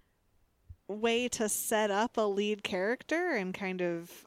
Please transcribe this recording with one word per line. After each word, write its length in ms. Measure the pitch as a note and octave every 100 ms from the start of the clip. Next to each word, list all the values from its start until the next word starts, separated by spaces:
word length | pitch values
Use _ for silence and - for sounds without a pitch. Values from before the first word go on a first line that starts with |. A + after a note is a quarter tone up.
| - _ _ _ _ _ - - -
way 420 | G#3+ A#3 A#3 B3
to 200 | - G#3+
set 420 | - - G#3+ G#3+
up 280 | G3 A#3 -
a 20 |
lead 400 | G#3+ G3 G#3 G#3
character 680 | - F#3+ G3 B3+ - D#4+ F4+
and 200 | B3 F#3
kind 260 | F#3 G3 F#3
of, 460 | F3 E3+ E3+ -